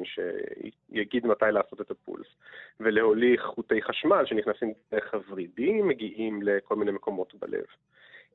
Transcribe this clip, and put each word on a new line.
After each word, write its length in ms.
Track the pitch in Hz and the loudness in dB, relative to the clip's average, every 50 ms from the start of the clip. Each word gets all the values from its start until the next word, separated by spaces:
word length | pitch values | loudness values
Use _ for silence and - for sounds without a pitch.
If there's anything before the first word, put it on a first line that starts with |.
| 90 | -4
שיגיד 1200 | - - - 90 87 90 98 - - - - - - - _ _ - - 110 104 104 - 123 117 117 | -6 -6 -6 -4 -4 -4 -6 -6 -8 -8 -10 -12 -12 -14 _ _ -8 -4 -4 -4 -2 -2 0 2 2
מתי 180 | 104 - 110 107 | 2 4 4 4
לעשות 300 | 107 101 - - - - | 4 2 2 0 -4 -12
את 100 | 104 - | -10 -10
הפולס, 360 | 95 - - - - - - - _ _ _ - - - - - - - | -10 -12 -12 -12 -12 -12 -12 -16 _ _ _ -20 -20 -18 -20 -18 -10 -2
ולהוליך 640 | 110 113 107 107 113 110 107 113 120 123 120 113 | 0 2 4 4 6 4 4 6 6 6 6 4
חוטי 400 | - - - - - - 117 110 | 2 -2 -8 -6 -2 -2 0 -2
חשמל 440 | - - 117 - - 156 202 175 139 | 0 -2 -4 -2 2 4 4 4 4
שנכנסים 480 | - - 107 - 113 104 - 120 110 107 - _ - | 2 0 -2 0 -2 -2 -2 -2 -6 -6 -6 _ -4
דרך 220 | - 104 - - - | -4 -4 -2 -2 -6
הוורידים, 760 | 104 95 98 98 95 87 87 - 113 123 175 220 214 202 185 | -6 -6 -6 -8 -8 -8 -8 -6 -2 0 2 2 2 2 2
מגיעים 540 | 135 123 110 101 - 107 113 110 107 104 | 2 0 -4 -8 -6 -6 -4 -4 -4 -2
לכל 340 | 101 101 101 98 - - 107 | 0 2 0 0 0 -2 -2
מיני 160 | 107 104 101 | 0 0 0
מקומות 420 | 98 98 - 110 101 90 92 - - | -2 -2 -4 -6 -4 -4 -6 -8 -8
בלב. 280 | 95 - - 50 50 50 - - _ _ _ _ _ - - - - - _ _ | -12 -10 -6 -6 -6 -6 -8 -14 _ _ _ _ _ -20 -20 -20 -20 -20 _ _